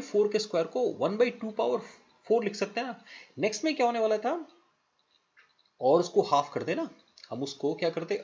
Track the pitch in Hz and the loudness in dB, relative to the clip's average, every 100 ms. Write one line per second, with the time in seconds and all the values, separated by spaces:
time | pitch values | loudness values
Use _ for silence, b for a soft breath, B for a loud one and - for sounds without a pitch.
0 | - 208 214 208 - 165 165 254 214 - | 2 2 2 0 0 -2 -2 0 -2 0
1 | 156 214 247 - 220 - 240 254 - - | -2 2 0 0 -8 -2 0 0 -4 -20
2 | _ _ - 233 208 202 202 233 254 208 | _ _ 0 0 0 -4 -4 -4 -6 -10
3 | B B B - 208 214 320 294 240 233 | B B B -4 -2 0 -2 2 2 2
4 | 220 214 240 339 302 _ _ _ _ _ | 2 2 0 -4 -8 _ _ _ _ _
5 | _ _ _ _ _ _ _ - 127 170 | _ _ _ _ _ _ _ 0 4 6
6 | 170 202 - 143 143 120 117 254 311 - | 4 2 4 2 0 -6 -4 -4 -4 -10
7 | _ - - 120 139 - 143 156 170 165 | _ -20 -12 -8 -8 -4 -4 0 -2 -2
8 | 165 202 | -4 -6